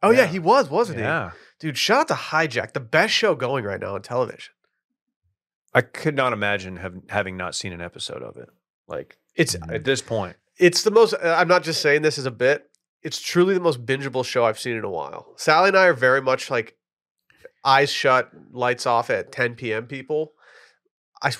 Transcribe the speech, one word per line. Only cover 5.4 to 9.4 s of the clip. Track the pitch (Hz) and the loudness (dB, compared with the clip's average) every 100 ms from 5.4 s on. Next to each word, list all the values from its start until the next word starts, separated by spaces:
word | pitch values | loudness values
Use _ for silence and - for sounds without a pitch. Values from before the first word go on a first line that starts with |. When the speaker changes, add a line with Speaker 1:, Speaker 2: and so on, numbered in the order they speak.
| _ _ _ | _ _ _
Speaker 2:
I | 123 | 0
could | 117 - 156 139 | 0 -4 -4 0
not | 131 | -2
imagine | 110 104 101 92 92 | 0 -2 -2 -6 -12
hav-, | 92 90 - | -12 -14 -8
having | 104 95 92 | -4 -4 -6
not | 90 | -8
seen | - 98 | -8 -10
an | 87 | -10
episode | 87 - - 67 | -12 -12 -12 -10
of | 60 55 | -14 -16
it. | 62 _ _ _ _ | -20 _ _ _ _
Like, | 78 67 _ _ | -12 -12 _ _
Speaker 1:
It's | - | -2